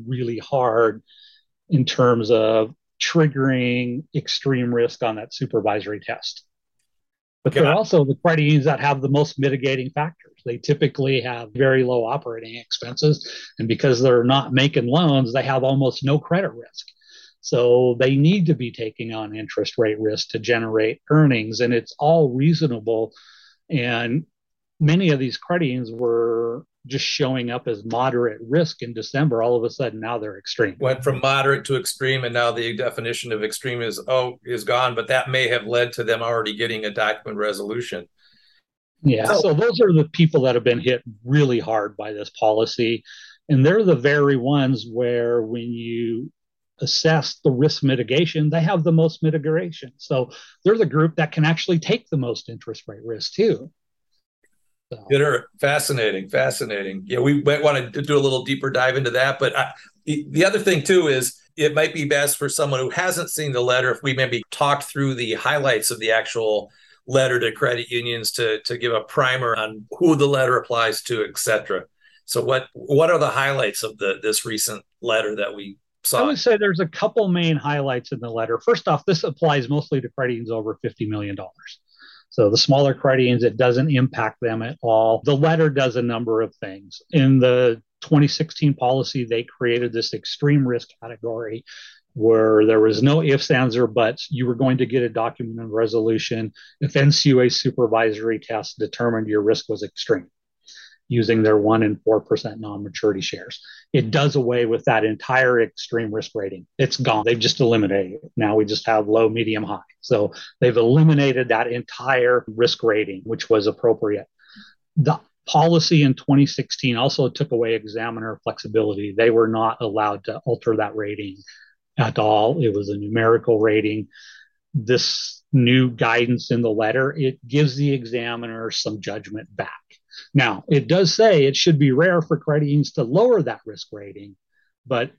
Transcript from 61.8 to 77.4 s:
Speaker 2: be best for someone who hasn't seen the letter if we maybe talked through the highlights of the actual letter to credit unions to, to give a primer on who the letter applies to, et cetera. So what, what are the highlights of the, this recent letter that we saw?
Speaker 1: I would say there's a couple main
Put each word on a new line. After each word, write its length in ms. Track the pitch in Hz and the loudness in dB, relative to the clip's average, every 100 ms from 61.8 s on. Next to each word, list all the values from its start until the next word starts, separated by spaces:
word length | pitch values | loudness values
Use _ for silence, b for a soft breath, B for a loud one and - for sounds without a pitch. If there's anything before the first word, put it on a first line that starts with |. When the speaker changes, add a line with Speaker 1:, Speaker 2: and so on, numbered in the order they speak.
| 156 | -2
Speaker 2:
be 120 | 160 143 | -2 -2
best 320 | 143 143 - | 0 0 -2
for 100 | 143 | -4
someone 320 | - 143 135 | -2 -2 -2
who 100 | 131 | -4
hasn't 400 | - 180 175 170 | -4 -2 -4 -6
seen 220 | - 151 | -6 -4
the 80 | 127 | -2
letter 320 | 123 127 127 | 0 0 0
if 100 | 117 | -2
we 120 | 139 | -4
maybe 280 | 127 127 123 - | -2 -2 -4 -8
talked 340 | - 143 143 | -4 0 0
through 320 | - 143 139 127 | -4 -4 -2 -2
the 180 | 117 | -4
highlights 580 | 110 127 147 135 113 - | -4 -2 0 0 0 -2
of 80 | 117 | -4
the 120 | 110 | 0
actual 600 | 113 107 120 110 104 - b b b - | 0 -2 -4 -2 -2 -4 b b b -2
letter 320 | 131 131 123 | 0 2 2
to 140 | 117 | -2
credit 380 | 110 131 120 113 | -2 -2 -2 -4
unions 420 | 120 120 117 110 | -6 -4 -6 -6
to, 300 | - 117 107 | -2 -2 -2
to 160 | - 120 | -6 -6
give 160 | 120 | -2
a 80 | 113 | -4
primer 560 | - - 127 131 123 113 | -2 0 0 0 -2 -2
on 280 | 110 107 104 | -4 -8 -16
who 240 | - 175 151 | 0 2 4
the 120 | 143 | 4
letter 280 | 139 131 127 | 2 2 0
applies 460 | - 117 113 104 | 0 -2 0 -2
to, 240 | - 117 104 | -4 -4 -4
et 120 | - | -4
cetera. 460 | - 107 - 95 - b b b | -2 -2 -2 -6 -8 b b b
So 180 | - 120 | -8 -4
what, 260 | 117 131 - | 0 -2 -4
what 360 | - 120 143 165 | -12 0 2 4
are 100 | 170 | 4
the 100 | 143 | 2
highlights 540 | 127 139 139 110 104 | 0 0 0 -2 -4
of 140 | 110 107 | -10 -6
the, 220 | 101 95 | -4 -2
this 240 | 107 107 117 | -2 -4 -4
recent 400 | 107 - 107 - _ | -6 -6 -8 -16 _
letter 340 | 120 110 107 107 | -2 -2 -2 -4
that 180 | 101 | -6
we 240 | 101 98 98 _ _ | -8 -16 -18 _ _
saw? 160 | - 120 | -2 0
Speaker 1:
I 40 | |
would 160 | 285 294 | 2 0
say 160 | - 214 | 2 2
there's 240 | 202 170 | 2 0
a 80 | 165 | -2
couple 400 | - 214 233 202 | -2 -2 0 0
main 300 | 180 | 2